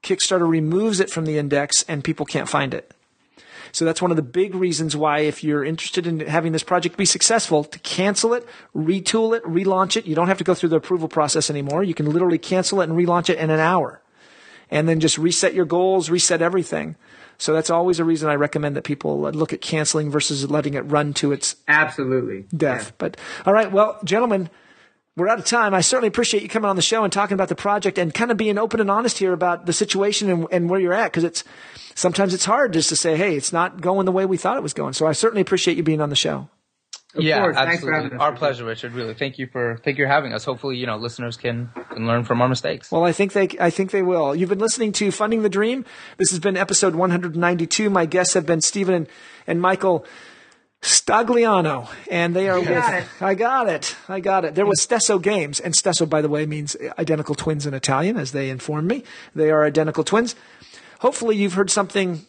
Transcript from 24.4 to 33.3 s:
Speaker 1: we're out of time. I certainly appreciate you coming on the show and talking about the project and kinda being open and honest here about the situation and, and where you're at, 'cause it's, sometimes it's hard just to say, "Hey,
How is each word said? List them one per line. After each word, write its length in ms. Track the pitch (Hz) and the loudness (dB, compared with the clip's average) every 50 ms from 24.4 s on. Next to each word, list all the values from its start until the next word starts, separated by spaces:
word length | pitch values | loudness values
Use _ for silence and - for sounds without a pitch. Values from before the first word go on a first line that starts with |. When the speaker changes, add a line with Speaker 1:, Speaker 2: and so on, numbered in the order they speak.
| 185 165 _ _ _ _ - _ _ _ _ _ _ _ _ | -2 -4 _ _ _ _ -20 _ _ _ _ _ _ _ _
Speaker 1:
we're 120 | 160 175 | -2 0
out 100 | 202 226 | 0 0
of 80 | 220 - | 0 0
time. 300 | - 240 240 220 208 190 | 0 2 2 2 4 4
I 60 | 185 | 2
certainly 260 | 160 - 254 262 240 | 2 2 2 2 2
appreciate 340 | 214 - - 240 - - 202 | 2 2 0 0 2 0 0
you 80 | 214 196 | -2 0
coming 180 | - 226 214 | -2 0 0
on 100 | 202 196 | 2 2
the 40 | 185 | 2
show 220 | 156 - 226 226 214 | 2 2 2 2 2
and 100 | 190 - | 0 2
talking 220 | 196 208 190 202 | 0 0 0 2
about 140 | 190 190 175 | 0 0 0
the 60 | 175 | -2
project 440 | - - 202 202 208 - 196 - - | -2 0 0 0 2 0 0 0 0
and 120 | 180 165 | -2 -2
kinda 220 | - - 226 240 233 | 0 -2 0 0 0
being 240 | 190 220 214 202 | 0 2 0 2
open 220 | 202 226 208 - 226 | 0 0 -2 0 0
and 100 | 208 196 | 2 2
honest 300 | 196 214 240 233 - - | 2 2 0 0 0 0
here 140 | 196 185 180 | 0 0 2
about 340 | 160 180 180 175 170 - | 2 2 0 0 0 -2
the 60 | 175 160 | -2 0
situation 580 | - 214 196 - 190 196 208 208 - 214 196 | 0 0 0 0 0 0 0 0 0 0 0
and, 160 | 180 165 165 - | 0 0 0 0
and 160 | 180 175 170 | 0 0 0
where 120 | 170 185 196 | 2 2 2
you're 140 | 185 175 180 | 2 2 2
at, 200 | 208 226 185 - | 0 0 0 0
'cause 100 | 170 165 | 0 -2
it's, 200 | 170 170 - - - - - - - - - - - - | 0 -2 -6 -10 -10 -20 -20 -20 -20 -20 -20 -20 -14 -8
sometimes 400 | - - 180 170 196 196 185 185 | 0 0 0 2 2 2 2 2
it's 120 | 180 - | 0 0
hard 280 | 190 214 269 285 233 160 | 2 2 2 2 2 2
just 160 | 165 151 - | 0 0 2
to 60 | 156 | 0
say, 200 | - - 170 160 | 0 0 0 2
"Hey, 200 | 151 190 202 | 2 2 0